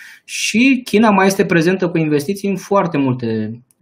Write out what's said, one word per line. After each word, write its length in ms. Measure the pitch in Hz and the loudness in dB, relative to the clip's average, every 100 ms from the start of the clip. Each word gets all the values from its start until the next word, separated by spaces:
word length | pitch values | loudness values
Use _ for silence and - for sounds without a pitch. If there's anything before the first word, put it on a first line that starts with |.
| - - | -20 -20
și 580 | - - - 214 269 262 | -14 -8 -2 2 2 2
China 260 | - 202 226 | 0 2 4
mai 160 | 196 190 | 4 2
este 200 | 196 185 | 2 2
prezentă 440 | 170 170 190 175 | 2 2 0 0
cu 80 | 170 | 0
investiții 520 | 156 147 147 196 202 | 0 0 -2 -4 -4
în 60 | 185 | -4
foarte 420 | - 196 175 143 | -2 0 0 0
multe 640 | 135 123 113 110 107 113 _ _ | 0 -2 -2 -4 -4 -10 _ _